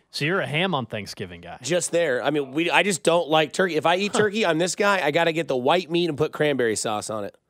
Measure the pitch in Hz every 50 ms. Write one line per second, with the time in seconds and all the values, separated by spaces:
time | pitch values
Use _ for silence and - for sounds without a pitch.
0 | _ _ - - 147 151 185 196 147 127 139 156 180 196 170 139 120 - - 107
1 | 101 - - - 107 90 90 85 87 87 85 - 120 127 170 175 165 - - 170
2 | 170 156 123 123 107 135 151 151 139 127 127 156 170 170 139 156 180 202 196 -
3 | - 160 165 175 165 135 156 156 160 147 - - 185 185 160 151 143 160 175 185
4 | 202 208 - 233 214 208 190 226 214 175 160 156 175 185 - - 208 202 202 185
5 | 175 151 143 170 170 165 165 160 160 135 139 127 123 135 165 185 180 147 165 170
6 | 175 165 151 123 156 156 - - 151 147 143 127 123 113 107 - - 117 107 104
7 | - - 110 107 101 95 - _ _